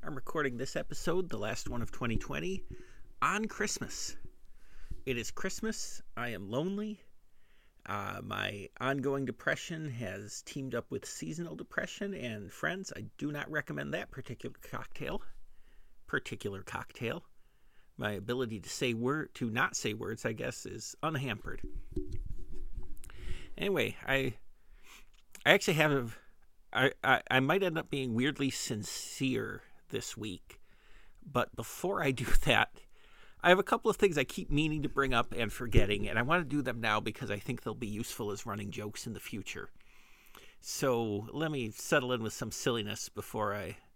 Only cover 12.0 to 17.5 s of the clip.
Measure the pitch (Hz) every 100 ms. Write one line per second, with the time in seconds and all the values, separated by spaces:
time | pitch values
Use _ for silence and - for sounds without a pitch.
12 | 202 196 208 214 202 - 151 185 190 -
13 | 110 - 147 147 - 151 - 147 143 156
14 | 208 - - 120 - - - 123 - -
15 | 135 156 - - - - - - - -
16 | - 143 - 107 104 98 - - - -
17 | 113 175 - - -